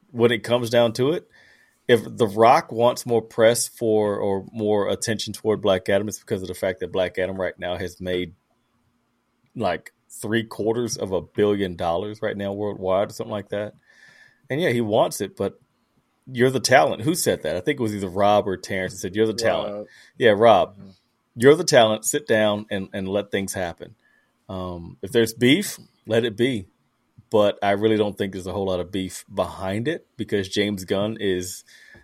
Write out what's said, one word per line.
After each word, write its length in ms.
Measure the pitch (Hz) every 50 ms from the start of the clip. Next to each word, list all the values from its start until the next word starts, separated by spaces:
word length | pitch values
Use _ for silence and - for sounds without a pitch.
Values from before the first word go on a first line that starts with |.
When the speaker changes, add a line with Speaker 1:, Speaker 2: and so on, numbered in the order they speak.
| _ _
Speaker 1:
when 180 | - 117 117 120
it 140 | 120 107 -
comes 260 | 110 120 123 120 110
down 220 | 123 120 120 117 110
to 160 | - 127 139
it, 180 | 170 - - _ _ _ _ _ _ _ _ _ _ _ _ -
if 120 | 123 110 -
The 240 | - 110 101 120 101
Rock 420 | 95 110 113 117 139 165 - -
wants 320 | 117 110 117 123 120 - -
more 160 | 123 117 113
press 440 | 110 - - - 110 113 120 117 -
for 500 | - - - 120 110 107 107 107 104 101
or 300 | 104 104 101 98 98 95 -
more 360 | - 113 107 104 104 104 98 -
attention 440 | 101 - - 120 110 101 - 107
toward 280 | 98 - - 110 104 95
Black 280 | 101 101 95 92 - -
Adam, 180 | 98 98 107 104
it's 120 | 95 -
because 200 | _ - 110 95
of 60 | 92 87
the 60 | 90
fact 240 | - 110 95 92 -
that 120 | 92 87
Black 260 | 104 98 90 90 - 95
Adam 180 | 90 92 95 95
right 200 | 92 87 - -
now 180 | 90 87 90
has 240 | 87 92 87 87 -
made, 340 | 92 90 92 90 90 85 87 _ _ _ _ _ _ _ _ _ _ _ _ _ _ _ _ _ _ _ _ _ _ _ -
like, 360 | 123 110 92 85 - - - - _ _ _
three 360 | - - - 104 110 117 113
quarters 520 | 113 - - 104 110 113 123 120 110 -
of 160 | - - 95
a 80 | 95 85
billion 540 | 85 - _ - 104 104 104 98 98 92 87
dollars 460 | 85 90 85 85 87 104 104 107 -
right 140 | - 104 98
now 160 | 98 101 98
worldwide 580 | 101 101 104 104 - - 92 92 92 98 104 98
or 20 |
something 200 | 110 - 117 117
like 160 | 110 104 98 -
that. 260 | 104 101 104 104 - _ _ _ _ _ - - - - - _ _ _ _ -
And 120 | 131 143
yeah, 100 | 185 -
he 100 | 120 120
wants 400 | 120 104 104 123 165 214 - -
it, 160 | 104 95 -
but 220 | - 98 95 - _ _ _ _ _ _ _ _ _ _ _ _ _ _ 131
you're 200 | 131 117 123 135
the 100 | 131 127
talent. 420 | 117 - 127 143 156 131 92 78
Who 120 | 101 143 180
said 280 | 170 - 117 92 -
that? 140 | - 76 -
I 40 | 90
think 200 | - 151 143 131
it 20 |
was 120 | 120 107 104
either 140 | 101 98 90
Rob 380 | 85 98 101 101 104 104 95
or 100 | 104 92
Terrence 360 | 90 - - 104 95 92 90
that 60 | 90 90
said, 180 | - 95 90
"You're 100 | 107 113
the 60 | 110 104
talent." 400 | 92 113 104 87 80 - 104 104
Speaker 2:
Rob. 120 | 104 104 - - - - _ _ -
Speaker 1:
Yeah, 120 | 127 110
Rob. 460 | 104 98 117 117 107 90 80 - 98 101
Speaker 2:
Mm-hmm. 120 | 98 95 95 _ _ _ _ _ _ _ _
Speaker 1:
You're 180 | 117 113 135 160
the 80 | 165 175
talent. 400 | - 151 127 113 110 107 107 -
Sit 220 | - - 147 -
down 400 | - 117 107 107 107 104 104 107 -
and, 180 | 107 98 95 -
and 160 | - 101 95 95
let 220 | 98 104 101 -
things 240 | - 98 98 95 -
happen. 400 | 98 92 85 82 - 85 95 110 _ _ _ _ _ _ _ _ _ _ -
Um, 500 | 95 92 92 90 87 85 85 - - -
if 80 | - 95
there's 200 | - 117 113 113
beef, 460 | - 113 123 123 147 196 208 - - - - _ _ _ _
let 180 | - 110 117 117
it 120 | 120 104
be. 300 | 107 120 135 127 101 90 - _ _ _ _ _ _ _ _ _ - - _
But 280 | - 107 104 101 - -
I 80 | 101 101
really 260 | 101 101 107 110 110
don't 200 | 104 107 104 95 -
think 140 | 104 98 95
there's 120 | 95 87
a 60 | 95
whole 140 | 90 101 98
lot 140 | 98 92 87
of 120 | 87 92
beef 320 | 101 98 92 90 - - - - 104
behind 540 | 98 92 85 78 95 95 95 98 110 120 147
it 180 | 170 170 - _ _ -
because 320 | 107 - 107 101 95 95
James 340 | - 104 101 104 104 95 95
Gunn 320 | - 101 95 101 110 110 -
is, 460 | 101 98 92 90 90 92 - - - _ - - - - - -